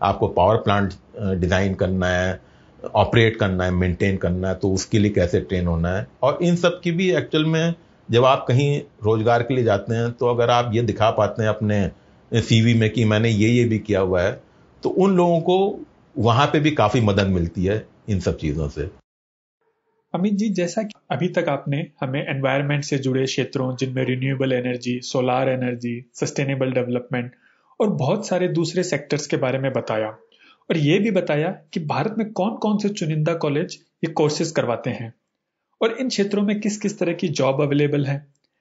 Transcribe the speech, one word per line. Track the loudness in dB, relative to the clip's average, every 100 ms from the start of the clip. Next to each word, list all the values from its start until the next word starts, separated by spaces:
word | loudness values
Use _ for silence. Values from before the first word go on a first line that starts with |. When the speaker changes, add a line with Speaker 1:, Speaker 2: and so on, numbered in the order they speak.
Speaker 1:
आपको | -2 0 0
पावर | 4 4 4
प्लांट, | 2 2 0 -4 -16 -8
अ, | -4
डिजाइन | -2 0 2 0
करना | 0 -2 0 0
है, | 0 -2 -4 -12 -20 -20 -18 -2 0
ऑपरेट | 4 4 4 2
करना | 0 2
है, | 0
मेंटेन | 2 0 2 0 0
करना | -2 -2 -2
है, | -2
तो | -2
उसके | -2 0 2
लिए | 2
कैसे | 2 2 0
ट्रेन | 0 -2 0
होना | 0 0
है। | -2 -6 -2
और | -2 0
इन | 0 2
सब | 0 0
की | -2
भी | 0 0
एक्चुअल | 0 0 0 2
में | 0 0 -4 -12 _ 0
जब | 4 6
आप | 4 2
कहीं | 2 2 0 -4 -4
रोजगार | 0 2 4 2
के | 2
लिए | 0
जाते | 2 0 0 -2
हैं, | -4
तो | 0 0
अगर | 2 2
आप | 2 2
ये | 0
दिखा | 0 2 2
पाते | 2 0 0
हैं | -2
अपने | 0 0 0 -2 -6 _ -20 _ -2
सीवी | 2 4 4
में | 4 2
कि | 2 2
मैंने | 2 2
ये, | 2 4
ये | 4 2
भी | 0
किया | 0 0
हुआ | 2 2
है, | 0 -2 -12 _ _ _
तो | -2
उन | 2 2 4
लोगों | 2 2
को | 2 0 0 -4 -14 _ _ 0
वहाँ | 2 4 4
पे | 2
भी | 2
काफी | 2 2 4
मदद | 2 2 2
मिलती | 2 0 -2 -2
है | -2 -6 _ -4
इन | -2
सब | -2 -2
चीजों | -4 -2 -4
से। | -6 -10 -12 _ _ _ _ _ _ _ _ _ _ _ -4
Speaker 2:
अमित | 0
जी, | 0 0
जैसा | -2 -2 -4
कि | -6 -10 -8
अभी | -2 0
तक | 0 0
आपने | -2 -2 -4 -6 _
हमें | -6 -4 -4
एनवायरनमेंट | -2 0 0 0 -2
से | -2 -2
जुड़े | 0 0 0
क्षेत्रों, | -2 -4 -2 -4 -4
जिनमें | -4 -2 -2
रिन्यूएबल | -2 -2 -2 0
एनर्जी, | 0 -2 -4 -4 -6
सोलर | -4 -2 0 2 0
एनर्जी, | 0 -2 -4 -6 -8 -12
सस्टेनेबल | -6 -4 -2 -2 0 0
डेवलपमेंट | 0 -2 -4 -4 -6 -6 -12 _ _ _ -2
और | -2
बहुत | 0 0 -2 -2
सारे | -2 0
दूसरे | 0 -2 -2
सेक्टर्स | -2 -4 -2 -4 -2
के | -2
बारे | 0 -2
में | -2
बताया, | -2 -2 -2 -4 -8 _ _ -20 _ -4
और | 0
ये | 2 2
भी | 2
बताया | 0 0 0 -2 -6 _
कि | -8
भारत | -4 -4 -4 -4
में | -4
कौन-कौन | -2 -4 -2 -2 0
से | -2
चुनिंदा | -2 -2 -2 -2
कॉलेज | -2 -2 -2 -4 -10 _ _
ये | -4
कोर्सेज | 0 0 0 -2
करवाते | 0 0 -2 -4
हैं | -6 -10 -14 _ _ _ _ _ -4
और | -2
इन | -2 -4
क्षेत्रों | -2 -2 0
में | 0 -2
किस-किस | -4 -4 -6 -2
तरह | -4
की | -2 -2
जॉब | 0 0 0
अवेलेबल | 0 2 0 0 -2
है। | -4 -8 _ _ _